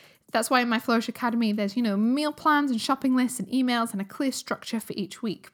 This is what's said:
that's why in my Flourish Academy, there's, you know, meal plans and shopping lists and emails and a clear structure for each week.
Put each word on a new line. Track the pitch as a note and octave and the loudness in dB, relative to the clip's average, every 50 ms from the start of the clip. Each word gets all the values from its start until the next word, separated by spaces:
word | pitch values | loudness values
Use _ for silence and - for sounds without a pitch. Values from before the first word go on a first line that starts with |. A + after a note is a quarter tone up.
| - - _ _ _ - | -20 -20 _ _ _ -4
that's | - A#3+ A#3 - | -2 -2 0 2
why | C4 B3 | 2 2
in | B3 A#3+ | 2 2
my | A3+ A3+ | 0 0
Flourish | - - A#3 A3+ A#3 - | 2 2 2 2 0 -2
Academy, | - - - A#3+ A#3 A#3 A#3 A3 G#3 | -6 -2 -2 -2 0 2 0 0 0
there's, | G#3 G#3 G3 G3 | 0 -2 -2 0
you | B3 | 0
know, | A#3+ A3 G3 G3+ | 0 0 2 2
meal | G#3+ A#3 B3+ C#4+ D4+ D4+ | 2 2 2 2 0 -2
plans | D4+ - - D#4 D4+ D4 C#4+ C#4 | -4 0 2 4 4 4 4 2
and | B3 A3 | 0 0
shopping | - - C4+ C4+ - C4+ B3+ | 0 0 0 0 2 2 2
lists | B3+ B3+ A#3+ B3 - | 4 2 0 0 -4
and | G3 F#3+ | -6 -2
emails | - C4 C4 B3 A#3+ A#3+ A3+ A3+ - | 0 0 2 2 2 0 0 -2 -2
and | G3 | -6
a | G3+ | -6
clear | G3 - - D4 C4+ | -6 -4 -2 -2 -2
structure | B3+ - - - - - - - - A3+ | -2 -4 -6 -6 -8 -6 -6 -6 -6 -6
for | - - - | -6 -6 -6
each | - G3 E3+ - - - | -6 -6 -6 -6 -6 -6
week. | A3 E3+ - - - | -6 -6 -6 -10 -18